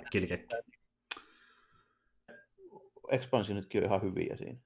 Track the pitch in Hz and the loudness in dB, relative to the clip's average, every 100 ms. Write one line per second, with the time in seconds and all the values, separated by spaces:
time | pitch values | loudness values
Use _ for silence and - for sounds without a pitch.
0 | - 101 90 90 - 113 - _ _ _ | 0 0 0 -2 -4 -8 -8 _ _ _
1 | _ - - - - _ _ _ _ _ | _ -8 -8 -20 -20 _ _ _ _ _
2 | _ _ - - _ _ 381 - - - | _ _ -20 -20 _ _ -20 -20 -20 -16
3 | - 131 - 123 104 101 95 104 90 95 | -2 0 4 2 2 -2 0 2 4 4
4 | 98 92 - - - - | 2 0 -2 -4 -8 -12